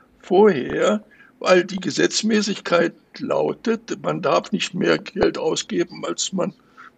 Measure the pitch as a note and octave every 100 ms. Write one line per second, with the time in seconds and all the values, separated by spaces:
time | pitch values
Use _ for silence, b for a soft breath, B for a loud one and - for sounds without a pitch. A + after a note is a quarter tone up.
0 | b _ - F#3+ G#3+ D3+ C#3+ D#3 F3 G#3+
1 | b b b _ - F#3 F#3+ F#3+ D#3 -
2 | F3 - G#3+ G#3+ G#3 F#3+ - F3 E3+ -
3 | _ - - C#3+ D3+ C#3+ A#3 A3+ - -
4 | C#3+ D#3 C#3+ D#3 - F3+ - F3+ E3+ D#3+
5 | - F#3 D#3+ - D#3+ E3+ - F#3 E3+ D#3
6 | D3+ E3+ - F#3 - - B B B